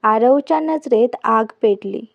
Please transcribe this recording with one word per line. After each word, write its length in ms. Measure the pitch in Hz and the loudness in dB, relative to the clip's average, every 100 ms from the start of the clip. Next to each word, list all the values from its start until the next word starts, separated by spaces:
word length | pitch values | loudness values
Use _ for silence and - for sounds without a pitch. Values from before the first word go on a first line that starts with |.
आरवच्या 580 | 220 220 240 277 285 320 | 2 2 4 2 0 -2
नजरेत 480 | 311 311 302 220 240 - | -2 -6 0 0 0 -2
आग 200 | - 220 214 - | -2 0 -2 -2
पेटली. 400 | 220 202 196 196 226 | -2 -2 -4 -10 -14